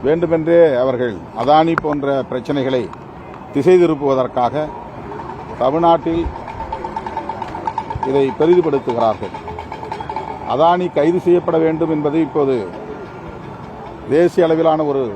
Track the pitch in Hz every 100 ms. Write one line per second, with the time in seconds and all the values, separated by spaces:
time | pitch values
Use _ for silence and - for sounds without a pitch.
0 | 131 165 170 165 156 170 165 123 131 123
1 | 120 92 - 110 123 151 165 165 151 147
2 | 139 135 120 127 113 143 131 127 104 -
3 | - - - - - 143 147 185 170 151
4 | 143 131 123 127 120 139 151 - - -
5 | - - - - - - 123 156 170 165
6 | 165 165 160 - - - - - - -
7 | - - - - - - - - - -
8 | 135 135 135 107 156 180 160 139 131 117
9 | 113 95 98 82 - - - - - -
10 | - - - - - 123 165 180 180 -
11 | 151 175 175 175 165 165 160 160 160 156
12 | 147 160 151 156 139 127 92 85 - -
13 | - - - - - - - - - -
14 | - 143 175 190 160 160 160 156 151 139
15 | 120